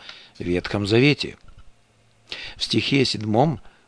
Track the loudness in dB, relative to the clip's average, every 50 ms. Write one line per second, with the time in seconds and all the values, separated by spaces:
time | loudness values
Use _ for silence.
0 | -12 -20 -20 -20 -20 -20 _ -10 -4 -2 -2 -2 -2 -2 -4 -2 0 2 4 6
1 | 6 4 4 2 -2 -8 -10 -14 -20 -20 -20 -20 -20 -20 -20 _ _ _ _ _
2 | _ _ _ _ _ _ -14 -14 -14 -14 -8 -8 -6 -2 0 0 0 2 2 2
3 | 2 2 0 -4 -2 0 2 4 4 2 2 -4 -8 -18 -20 _ _